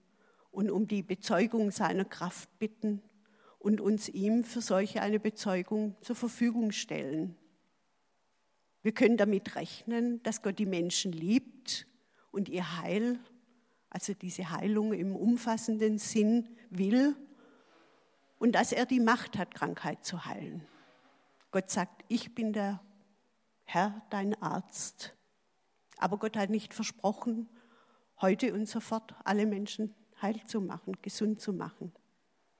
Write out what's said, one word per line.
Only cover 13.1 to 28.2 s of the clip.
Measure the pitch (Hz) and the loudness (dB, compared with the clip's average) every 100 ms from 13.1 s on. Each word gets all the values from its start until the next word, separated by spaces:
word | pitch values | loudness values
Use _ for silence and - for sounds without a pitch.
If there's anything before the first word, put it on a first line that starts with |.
| 247 - - _ _ _ _ - | -2 -6 -20 _ _ _ _ -12
also | - - | -8 -6
diese | 196 180 - 170 | -6 -8 -8 -6
Heilung | 160 196 214 214 | -2 0 2 2
im | 185 190 | 0 -2
umfassenden | 190 220 240 233 226 226 214 220 208 | 2 2 4 2 -2 0 2 2 2
Sinn, | - 220 214 240 226 - - | 0 4 6 4 2 -8 -8
will | 180 196 247 285 285 - - - - _ - - _ _ _ _ - | 0 4 6 4 2 -6 -20 -20 -20 _ -20 -20 _ _ _ _ 0
und | 233 | 4
dass | 185 240 | 4 4
er | 233 247 | 2 2
die | 254 | 4
Macht | 226 247 - - | 6 4 2 -4
hat, | 180 | -6
Krankheit | - 156 170 156 160 - | -4 -4 -2 -4 -4 -6
zu | 175 | -8
heilen. | - - 143 165 151 - - - _ _ _ _ _ | -8 -8 -8 -10 -12 -20 -20 -20 _ _ _ _ _
Gott | 190 190 | -2 0
sagt, | - - - - | 0 -2 -4 -4
ich | 233 - | -2 -2
bin | - 220 | -4 -2
der | 208 196 196 - - _ _ _ _ _ _ | 0 0 -2 -8 -20 _ _ _ _ _ _
Herr, | - 170 202 214 - | -2 2 2 0 -4
dein | 202 196 208 | -2 0 0
Arzt. | 165 - - - - - - - _ _ _ _ _ _ _ - | -2 -4 -6 -8 -10 -10 -16 -16 _ _ _ _ _ _ _ -4
Aber | 180 202 | -2 -2
Gott | 220 214 | -2 -2
hat | 196 | 0
nicht | 220 - | 0 -4
versprochen, | - 214 - 196 208 240 226 226 - - - _ _ _ - | -8 -8 -2 -2 -2 -2 -4 -6 -12 -20 -20 _ _ _ 0